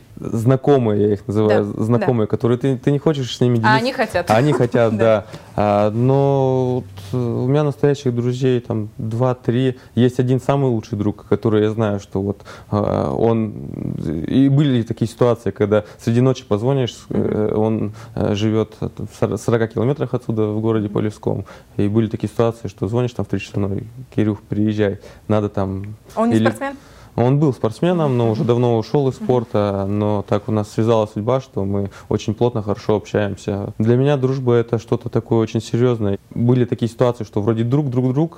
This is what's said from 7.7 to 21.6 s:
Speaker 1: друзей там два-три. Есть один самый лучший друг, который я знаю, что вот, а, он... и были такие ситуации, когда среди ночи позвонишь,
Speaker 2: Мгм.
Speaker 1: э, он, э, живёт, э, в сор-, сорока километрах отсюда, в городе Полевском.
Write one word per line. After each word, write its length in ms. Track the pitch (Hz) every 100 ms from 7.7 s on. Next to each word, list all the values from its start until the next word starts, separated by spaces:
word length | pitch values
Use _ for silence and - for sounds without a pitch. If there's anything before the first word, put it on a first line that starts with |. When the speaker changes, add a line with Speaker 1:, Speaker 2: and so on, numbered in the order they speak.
| 135 143 139 - 120
Speaker 1:
друзей 440 | 120 123 135 123
там 300 | - 110 107 -
два-три. 800 | 113 113 127 127 - 120 131 127 - -
Есть 240 | 123 123
один 220 | 127 127
самый 280 | - 139 135
лучший 280 | 113 - 104
друг, 280 | 104 101 -
который 340 | - 117 107
я 80 | 107
знаю, 280 | 107 110 101
что 220 | - 95
вот, 200 | 98 98 - - -
а, 400 | 104 104 98 90
он... 400 | 67 117 113 110 113 98 - - - - 78 -
и 220 | 120 135
были 340 | 139 147 127
такие 240 | 110 113 113
ситуации, 420 | - 123 113 -
когда 340 | - 104 107 - -
среди 180 | - 117
ночи 220 | 131 127 -
позвонишь, 520 | 104 120 139 120 - -
Speaker 2:
Мгм. 120 | -
Speaker 1:
э, 300 | 104 104 107 -
он, 360 | 110 110 107 - - -
э, 200 | 101 101
живёт, 380 | 107 110 104 -
э, 80 | 92 -
в 200 | 104 -
сор-, 200 | 107 104
сорока 300 | - 113 113
километрах 460 | 110 117 143 123
отсюда, 340 | 123 - 110 107
в 120 | 107
городе 300 | 110 110 104
Полевском. 560 | 110 107 - - 104 101 -